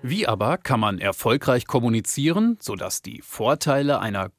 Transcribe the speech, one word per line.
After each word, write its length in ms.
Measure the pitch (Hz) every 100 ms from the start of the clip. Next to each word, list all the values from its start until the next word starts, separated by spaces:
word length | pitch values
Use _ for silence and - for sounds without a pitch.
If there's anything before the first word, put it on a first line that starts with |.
| 131
Wie 160 | 185 202
aber 300 | 107 107 180
kann 240 | - 127
man 200 | 107 92
erfolgreich 680 | 98 95 113 135 - 123 -
kommunizieren, 880 | 131 117 113 - - 143 175 226 226
sodass 400 | - 98 92 -
die 180 | - 113
Vorteile 800 | - - 113 143 - 139 143 131
einer 300 | 107 98 92